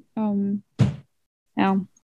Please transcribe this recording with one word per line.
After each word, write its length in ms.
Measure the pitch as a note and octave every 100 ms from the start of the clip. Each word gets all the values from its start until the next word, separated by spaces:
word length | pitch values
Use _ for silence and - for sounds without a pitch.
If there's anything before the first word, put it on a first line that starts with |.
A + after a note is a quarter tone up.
| - A3
Ähm, 480 | G#3+ G3+ G3 G3+ - - - - - _ _ _ _ -
ja. 280 | G3 G3 F#3 _